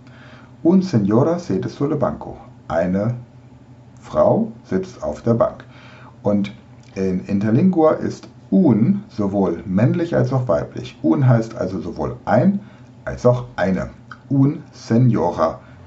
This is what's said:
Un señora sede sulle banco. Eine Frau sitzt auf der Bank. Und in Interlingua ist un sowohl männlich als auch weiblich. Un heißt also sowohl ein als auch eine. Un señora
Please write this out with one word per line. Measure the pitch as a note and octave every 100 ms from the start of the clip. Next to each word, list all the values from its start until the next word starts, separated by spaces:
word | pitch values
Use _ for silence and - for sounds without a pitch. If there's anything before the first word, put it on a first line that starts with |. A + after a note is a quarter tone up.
| - - - - - -
Un | D#3+ F#3+
señora | - A2+ G2 A2 D#3 F3
sede | - F#3+ -
sulle | - C#3+ D3
banco. | D#2+ - - - - - -
Eine | D#2+ F2+ F#2+ A2+ - - - - - - - - -
Frau | - B2 A2 G3+ - -
sitzt | - F#2+ F#2 -
auf | D2+ -
der | A#2
Bank. | A2+ - - - - - - - -
Und | G2+ G2+ G2 - - - - G2
in | F#2+ F#2 -
Interlingua | G2 G#2+ C3 F#3 E3 D#3
ist | - - - - - -
un | F#3+ D#3+ G#2 D3+ G3 -
sowohl | - G2 G2+ F2 E2 F2+
männlich | F#2 C#3 F3 E3+ C3+
als | B2+
auch | C3 -
weiblich. | - - - - -
Un | D#3 D#3+ B2+
heißt | A#2 G#2+ -
also | F#2 F#2
sowohl | - D#2+ C2+ - -
ein | A2+ F#3+ G3+ - - - -
als | - - B2
auch | B2 - -
eine. | F#2 E2+ C2 - - - -
Un | C#3 C#3 E3 -
señora | - - B2+ B2+ F#2 F2 E2+ D#2+ - - -